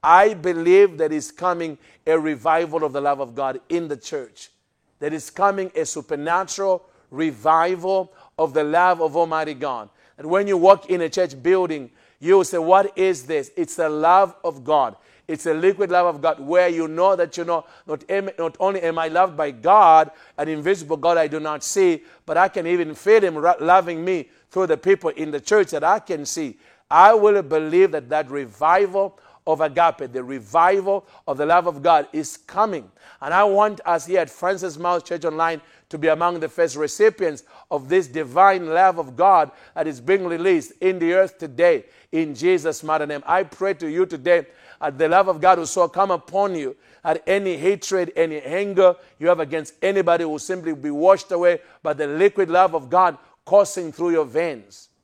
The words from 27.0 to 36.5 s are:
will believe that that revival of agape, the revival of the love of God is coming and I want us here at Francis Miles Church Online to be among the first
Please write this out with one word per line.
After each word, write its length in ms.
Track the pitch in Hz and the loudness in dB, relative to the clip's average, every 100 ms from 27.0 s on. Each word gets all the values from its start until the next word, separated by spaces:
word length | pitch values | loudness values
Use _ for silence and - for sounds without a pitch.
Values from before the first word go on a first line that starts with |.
| 196 220 | 8 8
will 260 | 208 202 | 4 2
believe 500 | 151 156 156 170 190 | 0 -2 0 4 4
that 140 | 147 123 | 2 -4
that 200 | 151 139 | -6 -4
revival 880 | 143 127 98 156 180 202 190 196 _ _ _ - | -8 -10 -2 2 2 2 -2 -4 _ _ _ -4
of 140 | 156 | -2
agape, 500 | 156 143 170 160 135 | -2 2 0 0 -10
the 100 | 123 | -10
revival 840 | 127 135 104 143 175 196 190 196 _ _ - | -10 -12 -4 2 2 2 -2 -4 _ _ -10
of 100 | 135 | -6
the 80 | 151 | 0
love 180 | 175 175 | 2 0
of 160 | 147 | -4
God 260 | 151 160 143 | 2 2 0
is 240 | 151 147 - | -8 -10 -12
coming 540 | - 185 214 175 98 _ _ _ | -12 -4 -2 -4 -12 _ _ _
and 100 | 139 | -4
I 120 | 175 208 | 0 2
want 340 | 196 214 202 - | 2 0 -2 -4
us 200 | 170 160 | -4 0
here 140 | 185 | -2
at 100 | 156 | -2
Francis 480 | - 180 190 180 151 | -6 -4 -4 -6 -6
Miles 240 | 175 175 | -4 -4
Church 220 | - 170 | -4 -6
Online 380 | 160 156 165 160 _ _ _ | -6 -2 -2 -4 _ _ _
to 100 | 160 | -4
be 120 | 160 | 0
among 320 | 156 170 175 | 0 0 -2
the 80 | |
first 260 | 156 | -8